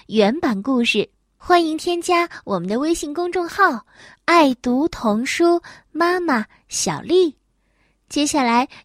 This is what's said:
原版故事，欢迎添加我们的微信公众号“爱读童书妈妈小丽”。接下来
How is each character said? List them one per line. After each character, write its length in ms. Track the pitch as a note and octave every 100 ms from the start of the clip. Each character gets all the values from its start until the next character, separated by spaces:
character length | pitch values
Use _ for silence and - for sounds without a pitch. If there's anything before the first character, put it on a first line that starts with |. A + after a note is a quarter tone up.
| -
原 320 | G#3+ G3+ D4+
版 240 | D4+ G3
故 220 | A#3 B3+
事， 260 | A#3 G#3 - _ _ _
欢 300 | - F4 D#4+
迎 100 | D#4
添 240 | F4 F4
加 300 | E4+ F4 E4+ -
我 160 | - F#3+
们 80 | F3+
的 100 | A3+
微 160 | D#4
信 180 | E4+ D4+
公 200 | D4+ F4+
众 160 | F4+ E4+
号 360 | - F#4 A3+ - _ - -
“爱 300 | - E4+ C#4
读 320 | B3 B3 B3+ D#4+
童 380 | - A3+ G#3+ C4+
书 340 | - E4+ F4 - - _
妈 300 | D#4 F4 F4+
妈 260 | E4+ A#3 - _ _
小 320 | - F#3+ -
丽”。 340 | G3+ F4+ E4+ - _ _ _ _ _ _ _
接 160 | C#4+
下 200 | D4 D4+
来 240 | C4 A#3 C4+ -